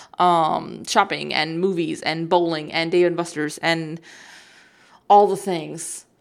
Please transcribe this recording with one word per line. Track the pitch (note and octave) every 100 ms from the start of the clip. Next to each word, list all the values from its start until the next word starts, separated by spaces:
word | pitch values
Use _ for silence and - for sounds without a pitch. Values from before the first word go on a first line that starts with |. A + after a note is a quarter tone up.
| - -
um, | F3+ E3+ D#3+ E3+ D#3+ -
shopping | - A3+ G3 D3 D3
and | - D#3 E3
movies | F#3+ E3+ D#3+ D3
and | - D#3+ E3
bowling | F3 E3 D#3 D3+
and | E3 E3
Dave | F3 F3
and | E3+
Buster's | E3+ D3+ D3+ -
and | D#3+ E3 D#3+ E3 - - - - - - _ _ _ _ -
all | G3+ G3+
the | F#3+
things, | G3 E3+ D3+ D#3+ - - _ _